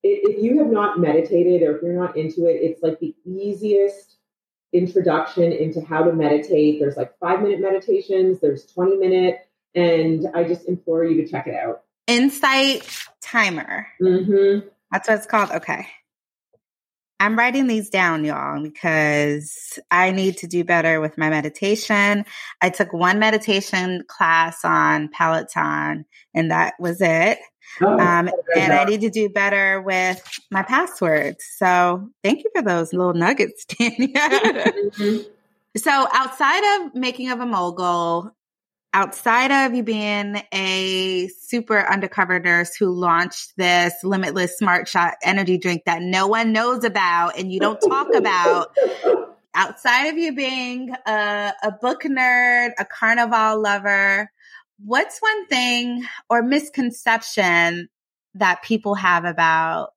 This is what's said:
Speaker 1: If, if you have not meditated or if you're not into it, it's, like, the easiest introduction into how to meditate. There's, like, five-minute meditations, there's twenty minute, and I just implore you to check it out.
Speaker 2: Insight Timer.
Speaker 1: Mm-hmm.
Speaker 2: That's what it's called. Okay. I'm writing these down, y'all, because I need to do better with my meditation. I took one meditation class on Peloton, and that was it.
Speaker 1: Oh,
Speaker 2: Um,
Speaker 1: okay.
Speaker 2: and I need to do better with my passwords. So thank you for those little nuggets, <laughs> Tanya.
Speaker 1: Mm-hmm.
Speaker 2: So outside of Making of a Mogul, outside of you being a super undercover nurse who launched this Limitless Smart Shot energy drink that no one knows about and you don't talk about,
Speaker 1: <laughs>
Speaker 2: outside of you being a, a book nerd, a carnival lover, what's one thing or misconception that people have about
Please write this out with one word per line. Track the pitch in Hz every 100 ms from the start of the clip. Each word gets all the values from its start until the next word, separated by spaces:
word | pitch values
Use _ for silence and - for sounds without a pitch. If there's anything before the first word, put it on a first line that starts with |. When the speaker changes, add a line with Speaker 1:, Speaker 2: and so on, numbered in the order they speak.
Speaker 1:
If, | 202 202 208 214
if |
you | 226 294
have | 262
not | 214 208 170
meditated | 160 151 - 180 180 175
or | 160 151
if |
you're | 170
not | 175 175 156
into | 156 175 170
it, | -
it's, | 165 -
like, | 165 160
the | 160 - 185
easiest | 190 202 196 214 202 202 196 _ _ _ _ _ _ _
introduction | 175 180 190 175 160 - 180 170
into | 156 156 160
how | 151 160
to | 170
meditate. | 165 147 151 151 160 151 151
There's, | 139 139
like, | - _
five-minute | 175 190 208 185
meditations, | 190 190 190 196 190 190 185 185
there's | 151 139
twenty | - - 185 196
minute, | 185 185 180 170 - _ _
and | 175 175 165 160 160 160
I | 170
just | 165 175 -
implore | 180 - 165
you | 165 156
to | 151
check | 139 -
it |
out. | - - 120 _ _ -
Speaker 2:
Insight | 240 269 269 277 269 269 269 - - - _
Timer. | - 233 202 160 - - - -
Speaker 1:
Mm-hmm. | 185 185 190 196 196 202 202 _ _
Speaker 2:
That's | 190 -
what | 214
it's | -
called. | 220 196
Okay. | 165 - - - - _ _ _ _ _ _ _ _ _ _ _ _
I'm | 202 220
writing | 247 269 262
these | 220 208
down, | 190 180 160
y'all, | 151 147 139 143
because | 151 151 170 156 151 147 147 147 151 - - - _
I | 180 185
need | 190 190 185
to | 170
do | 175
better | 170 170 165 160
with | 156 156
my | 156
meditation. | 156 151 - 196 214 - 208 202 208 202 - - -
I | 180
took | 180 185
one | 170 180 202
meditation | 220 214 214 196 196 190 185 180 -
class | - 170 165 165 165
on | 175 160 156 156 151
Peloton, | - 165 160 156 165 151 151 151 156 151 _ _
and | 160 165
that | 160 165 -
was | 175 175
it. | 185 160 185 - - _ - -
Speaker 1:
Oh, | 196 -
Speaker 2:
Um, | - 175 175
Speaker 1:
okay. | - - 170
Speaker 2:
and | -
I | 180
need | 196 214
to | 214
do | 202 208
better | 202 202 202 196 190
with | 190 185 185 185 - - _
my | 190
passwords. | 185 262 349 - 170 151 - - - -
So | 185 180 180 180 208 _
thank | 196 302
you | 440
for | 381
those | 214 170 165
little | 180 180
nuggets, | 170 175 269 190 -
<laughs> | -
Tanya. | - 233 233 269
Speaker 1:
Mm-hmm. | 294 294 262 440 - - 403 403 - 208 220 - _ _ _ _ 220
Speaker 2:
So | 311 277 262
outside | 247 269 - 277 349 415 403 330
of |
Making | 254 254 247 254
of | 240
a | 240
Mogul, | 202 175 175 180 175 170 170 190 _ _ _ _ _ _
outside | 196 190 - 240 233 269 277 269
of |
you | 247
being | 220 214 208 208 202 202 -
a | 190 190 190 190 185 190 185 185
super | - - 240 226 214
undercover | - 196 196 - 185 180
nurse | 175 175 175 -
who | 196
launched | 180 180 170 180 - - -
this | 180 175 175 175
Limitless | 190 190 185 180 180 -
Smart | 202 180 180
Shot | 185 170 -
energy | 196 196 185 180
drink | 180 170 -
that | 170
no | 180 185 196
one | 220 226
knows | 220 240 254
about | 226 196 180 170 175 -
and | 190
you | 185
don't | 202 214
talk | 427 269 285
about, | 226 202 185 175 180 165 - 254 - -
Speaker 1:
<laughs> | 466 - - _
Speaker 2:
outside | - 208 - 254 247 302
of | 311
you | 330 262
being | 262 262 247 247 254 247 -
a, | 214 208 208 202 196
a | 214
book | 196 247 -
nerd, | 302 262 254 247 247 240 240 240
a |
carnival | 202 - 226 233 233 233 220 220
lover, | 214 202 202 196 196 196 214 _ - - _ _
what's | 208 254 415 -
one | 440 427 -
thing | 254 247 240 240 240 247 - _
or | 233
misconception | 233 285 294 - 240 233 - 226 - - 185 170 170 175 170 _ _ _ _
that | 190 190 175
people | - 220 208
have | 202 185 175
about | 175 170 165 160 165 165 -